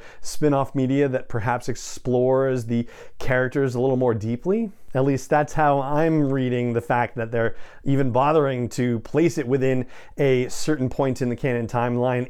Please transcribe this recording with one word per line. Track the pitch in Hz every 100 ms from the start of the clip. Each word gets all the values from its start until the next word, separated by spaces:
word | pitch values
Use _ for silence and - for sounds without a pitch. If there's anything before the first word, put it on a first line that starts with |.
| - -
spin-off | - - 151 139 135 139
media | 131 139 143
that | 127 -
perhaps | 120 123 123 -
explores | - - - - 123 127 131 135 131 110
the | 117 120 - - -
characters | - 127 127 147 135 120
a |
little | 131 127
more | 127
deeply. | 110 110 120 175 214 220 - - 131
At | 135
least | 135 -
that's | 151 147
how | - 151 139
I'm | 135 147 165 156 139
reading | 135 127 123 120
the | 117
fact | - 123 117 120
that | 110
they're | 117 113 - - -
even | 139 139 135
bothering | 110 139 160 139 127 117
to | - 123 117
place | - 143 170 139
it | 120
within | 135 131 131 120 - - -
a | 143 127 127
certain | - - 151 127
point | - 135 127
in | 123
the | 117
canon | 139 120 117
timeline | 120 120 120 123 123